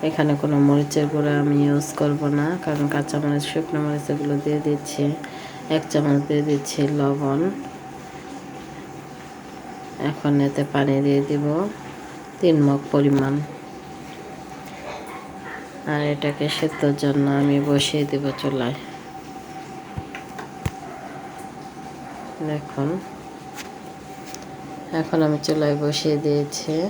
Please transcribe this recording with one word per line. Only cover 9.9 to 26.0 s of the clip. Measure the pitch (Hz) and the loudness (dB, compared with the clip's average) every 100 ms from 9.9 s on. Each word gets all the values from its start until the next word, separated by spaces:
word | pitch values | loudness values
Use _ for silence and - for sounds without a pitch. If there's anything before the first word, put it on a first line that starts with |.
| - 139 | -4 -2
এখন | 147 147 143 139 | 0 4 6 6
এতে | 139 143 | 2 0
পানি | 143 139 135 143 | 2 4 4 6
দিয়ে | 139 139 | 4 4
দিব | 147 147 151 202 208 - - - - - - | 2 2 2 0 -4 -12 -14 -14 -14 -14 2
তিন | 180 156 143 | 6 8 6
মগ | 139 143 | 4 2
পরিমাণ। | 147 143 139 135 143 147 - - - - - - - - - - - - - - - - - - - - - - - - | 4 6 4 4 0 -2 -8 -14 -16 -14 -14 -14 -14 -14 -14 -14 -14 -14 -12 -12 -10 -10 -12 -12 -14 -12 -12 -12 -10 -2
আর | 147 147 | 0 0
এটাকে | 147 147 143 147 - | 2 0 0 -2 0
সেদ্ধর | 160 - 147 139 | 0 2 2 4
জন্য | 143 139 139 139 | 4 4 4 4
আমি | 143 139 143 | 6 4 4
বসিয়ে | 143 139 151 143 | 4 4 0 0
দিব | 139 139 131 | 0 -2 -2
চুলায়। | 139 131 120 143 - - - - - - - - - - - - - - - - - - - 381 - - - - - - - - - - - - - - - - 156 | -2 0 0 -2 -8 -14 -14 -14 -14 -14 -12 -14 -12 -14 -10 -10 -10 -12 -12 -12 -12 -10 -10 -10 -12 -12 -12 -12 -12 -12 -12 -12 -14 -12 -14 -12 -12 -12 -12 -8 -4
দেখুন, | 151 147 - 139 185 - - - - - - - - - - - - - - - - - - - 165 | -4 -4 -2 -2 -2 -6 -14 -14 -14 -14 -12 -12 -14 -14 -14 -14 -14 -12 -12 -12 -14 -12 -12 -4 -2
এখন | 160 165 156 | 2 4 4
আমি | 151 143 | 2 0
চুলায় | 156 147 147 | 2 2 2
বসিয়ে | 147 143 | 0 0